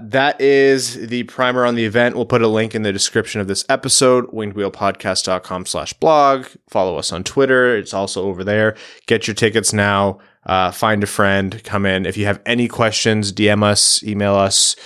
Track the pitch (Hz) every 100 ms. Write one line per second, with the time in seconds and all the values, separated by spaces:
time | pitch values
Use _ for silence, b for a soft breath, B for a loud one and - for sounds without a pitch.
0 | 110 131 143 - 135 139 135 135 120 120
1 | 110 123 117 - 127 127 123 120 110 113
2 | 120 120 117 123 113 110 113 113 107 98
3 | - 117 107 110 98 98 - 135 135 -
4 | 127 127 - 110 107 98 98 - 101 95
5 | 104 92 - 92 - 90 92 - 73 -
6 | 160 151 139 135 127 - _ 107 92 80
7 | - 85 92 - 135 131 123 113 - 98
8 | 98 98 98 90 95 107 107 107 B B
9 | - 113 - 101 113 110 104 107 101 101
10 | 98 95 b b - 92 92 - 110 104
11 | 101 - 101 98 98 110 - 104 98 95
12 | 92 107 101 98 - 120 120 - 113 -
13 | 117 107 101 95 104 104 104 104 - -
14 | 107 101 101 101 98 - - -